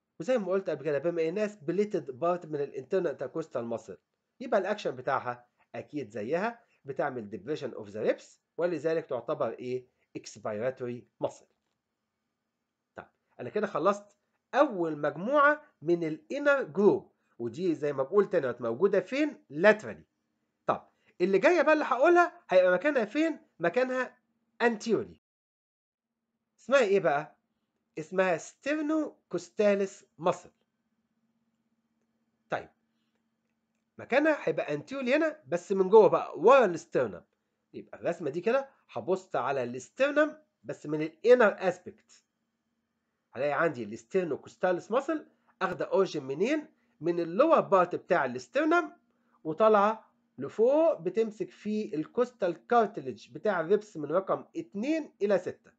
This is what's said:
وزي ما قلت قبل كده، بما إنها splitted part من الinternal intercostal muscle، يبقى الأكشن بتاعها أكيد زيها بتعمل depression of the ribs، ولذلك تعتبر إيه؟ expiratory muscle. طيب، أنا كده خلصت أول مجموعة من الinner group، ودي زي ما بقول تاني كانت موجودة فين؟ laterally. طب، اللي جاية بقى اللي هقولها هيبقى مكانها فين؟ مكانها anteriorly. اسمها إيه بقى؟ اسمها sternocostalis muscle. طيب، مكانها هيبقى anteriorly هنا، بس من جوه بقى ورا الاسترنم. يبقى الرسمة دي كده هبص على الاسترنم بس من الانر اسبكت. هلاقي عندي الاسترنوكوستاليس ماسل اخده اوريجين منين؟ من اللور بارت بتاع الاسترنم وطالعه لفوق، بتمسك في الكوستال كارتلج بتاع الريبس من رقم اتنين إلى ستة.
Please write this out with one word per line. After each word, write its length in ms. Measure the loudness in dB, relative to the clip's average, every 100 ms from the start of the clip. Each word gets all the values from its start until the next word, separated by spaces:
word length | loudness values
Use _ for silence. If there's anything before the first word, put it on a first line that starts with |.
| _ -12
وزي 180 | -2 -2
ما 100 | 0
قلت 220 | -2 -2
قبل 160 | -6 -2
كده، 120 | -2
بما 320 | -2 -2 -2
إنها 180 | -2 -4
splitted 580 | -6 -6 -2 -2 -4 -6
part 400 | -6 -2 -2 -4
من 260 | -6 -6
الinternal 460 | -8 -4 -2 -2 -6
intercostal 600 | -8 -8 -8 -8 -6 -8
muscle، 200 | -10 -20 _ _ _ -16
يبقى 200 | -2 -2
الأكشن 360 | 0 -4 -6 -6
بتاعها 520 | -2 -2 -4 -10 _ _ _ -14
أكيد 340 | -10 -10 -10
زيها 540 | -8 -4 -2 -4 -8 _ _ -14
بتعمل 440 | -6 -4 -6 -10
depression 420 | -12 -8 -8 -8 -12
of 160 | -12
the 160 | -6 -2
ribs، 160 | -4 -6 _ _ -6
ولذلك 480 | -4 -2 -2 -4 -4
تعتبر 440 | -8 -6 -4 -4
إيه؟ 380 | -4 -6 -8 -8 _ _ -16
expiratory 1080 | -16 -12 -8 -4 -4 -6 -8 -10 -14 -8 -8
muscle. 180 | -8 _ _ _ _ _ _ _ _ _ _ _ _ _ _ _ -20
طيب، 120 | -20 _ _ -16
أنا 100 | -8
كده 180 | -6 -4
خلصت 500 | -2 0 -2 -6 _ _ _ _
أول 440 | 0 2 2 -4 -2
مجموعة 640 | -4 -4 -2 4 4 4 -4 _
من 360 | -2 0 0 -6
الinner 600 | -8 -4 0 0 0 2
group، 260 | 4 4 -2 _ _ -10
ودي 360 | -10 -6 -4 -2
زي 180 | -2
ما 100 | -2
بقول 260 | 0 2 2
تاني 160 | 2 0
كانت 160 | -4
موجودة 380 | -4 0 2 2
فين؟ 440 | -2 -2 -2 -4 -14
laterally. 500 | 2 4 4 0 -14 -18 _ _ _ _ _ -4
طب، 220 | -4 -4 _ _ -4
اللي 180 | 0 4
جاية 220 | 4 4
بقى 120 | 4
اللي 120 | 2 0
هقولها 560 | 2 4 6 4 0 0
هيبقى 240 | 4 4
مكانها 320 | 4 2 0 -2
فين؟ 340 | 0 -2 -2 _ -4
مكانها 580 | -2 0 -2 -2 -6 -8 _ _ _ 0
anteriorly. 540 | 0 0 -2 -2 -2 -14 _ _ _ _ _ _ _ _ _ _ _ _ _ _
اسمها 200 | 0 2
إيه 200 | 4 4
بقى؟ 360 | 2 0 -4 _ _ _ _ _ _ -14
اسمها 380 | -8 0 0 0
sternocostalis 1700 | -4 -12 -6 -4 -2 -2 -4 -8 _ -10 -8 0 0 2 -2 -8 _ -6
muscle. 280 | -4 -4 -6 _ _ _ _ _ _ _ _ _ _ _ _ _ _ _ _ _ _ _ -8
طيب، 200 | -8 -8 _ _ _ _ _ _ _ _ _ _ _ _ -18
مكانها 400 | -2 2 2 0
هيبقى 360 | -2 -4 -4 -6
anteriorly 320 | -8 -8 0
هنا، 340 | 2 0 -4 -6
بس 240 | -6 -2
من 180 | 0 6
جوه 200 | 8 8
بقى 300 | 6 -2 2
ورا 260 | 6 8 6
الاسترنم. 580 | 0 -4 -2 -2 -4 -18 _ _ _ _
يبقى 260 | -18 -16 -8
الرسمة 300 | -6 -4 -6
دي 120 | -4
كده 280 | -2 -2 -2 _ _
هبص 440 | -10 -4 -4 -2 -4
على 280 | -2 -2
الاسترنم 760 | -4 -8 -12 -2 0 2 0 -2 _ _
بس 220 | -14 -12 -6
من 160 | -4
الانر 680 | -4 -2 6 6 6 2 -4
اسبكت. 560 | -4 -8 -20 _ _ _ _ _ _ _ _ _ _ _ _ _
هلاقي 200 | -8 -4
عندي 320 | 0 -2 -2
الاسترنوكوستاليس 1080 | -10 -12 -4 -2 -2 -6 -10 -4 -2 -2 -2
ماسل 360 | -4 -2 -6 -8 _ _ -6
اخده 240 | -6 -4 -2
اوريجين 380 | 0 0 -2
منين؟ 440 | -6 -2 0 -2 -4 _ _ -8
من 180 | -4 -4
اللور 400 | -4 2 4 4
بارت 360 | 4 4 2 -2
بتاع 300 | 0 0 0
الاسترنم 680 | -6 -6 -2 2 2 0 -10 _ _ _ _
وطالعه 680 | -8 2 4 6 4 0 _ _ _ -12
لفوق، 600 | -10 0 4 4 4 2
بتمسك 500 | -2 -2 -2 -4 -10
في 460 | -10 -6 -4 -4 -6
الكوستال 720 | -6 -2 -4 -2 -4 -4 0
كارتلج 600 | 2 2 -2 -10 -12 -14
بتاع 300 | -6 -2 -2
الريبس 360 | 0 0 -2 -10
من 140 | -4
رقم 340 | -2 -2 -6 -6 -12
اتنين 580 | -10 -8 -4 -4 -4 -6
إلى 160 | 0 0
ستة. 340 | -2 -12 _